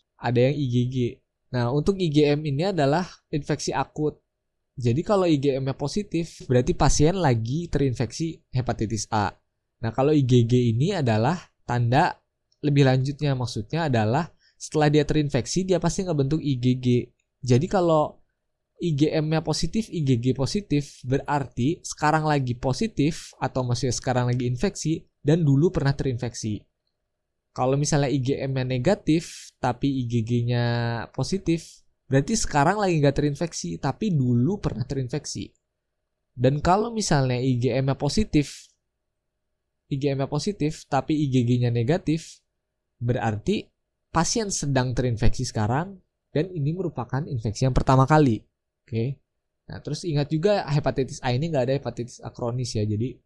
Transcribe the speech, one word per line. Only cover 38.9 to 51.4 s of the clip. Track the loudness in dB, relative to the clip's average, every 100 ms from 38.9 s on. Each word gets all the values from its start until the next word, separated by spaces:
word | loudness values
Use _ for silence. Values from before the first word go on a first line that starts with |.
| _ _ _ _ _ _ _ _ _ _
I | -4
G | -2
M-nya | -2 -2
positif, | -4 -4 -2 -4 -4 -4
tapi | -2 0 0
I | 2
G | 2
G-nya | 2 2 2
negatif, | 0 0 0 0 -4 -6 -20 _ _ _ _ _ -6
berarti | -2 0 -2 -2 -2 -2 -4 _ _ _ _
pasien | -2 0 -2 -4
sedang | -4 -2 0 0
terinfeksi | 0 -2 2 4 4
sekarang, | 0 -2 0 -2 -4 -10 _ _ _
dan | -4 -2 -2
ini | -4
merupakan | -2 -4 -6 -6 -6 -4
infeksi | -4 -4 -2 0
yang | 2
pertama | 4 4 6
kali. | 6 4 2 -6 _ _ _ -8
Oke. | -4 -4 -6 _ _ _ _ -18
Nah, | -14
terus | -10 -8 -4
ingat | -2 0
juga | 0 2 0 0
hepatitis | 0 0 -2 -4 -4
A | -2
ini | -2